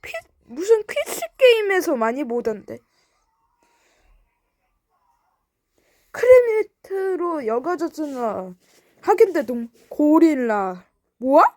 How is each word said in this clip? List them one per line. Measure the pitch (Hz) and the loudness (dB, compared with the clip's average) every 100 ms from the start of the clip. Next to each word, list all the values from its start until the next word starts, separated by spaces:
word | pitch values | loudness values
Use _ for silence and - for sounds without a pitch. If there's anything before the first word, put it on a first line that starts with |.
퀴-, | - 659 _ _ _ | -14 -16 _ _ _
무슨 | 240 392 453 | -12 0 0
퀴즈 | 427 571 640 - 659 _ | 0 -8 -8 -10 -12 _
게임에서 | 523 453 415 370 339 262 | 4 4 2 -2 0 -2
많이 | 220 254 | -2 -4
보던데. | 262 240 226 208 - 113 _ _ _ _ _ _ _ _ _ _ _ _ _ _ _ _ _ _ _ _ _ _ _ _ _ _ _ _ _ _ _ _ _ | -6 -6 -6 -8 -14 -20 _ _ _ _ _ _ _ _ _ _ _ _ _ _ _ _ _ _ _ _ _ _ _ _ _ _ _ _ _ _ _ _ _
크리미트로 | - 480 508 480 440 415 _ - 381 381 359 349 320 226 | -4 6 6 6 -2 -4 _ -12 -6 -6 -4 -6 -6 -4
여가저스나 | 233 339 349 330 - 302 262 233 190 185 180 _ _ _ _ | -4 -4 -6 -6 -8 -10 -6 -6 -6 -12 -18 _ _ _ _
하겐다동 | - 370 427 330 233 240 233 _ _ | -2 2 2 2 -4 -8 -10 _ _
고릴라. | - 294 320 330 277 240 208 190 180 _ _ _ _ | 0 4 6 4 2 -2 -2 -4 -8 _ _ _ _
뭐야? | 254 294 415 | 2 4 4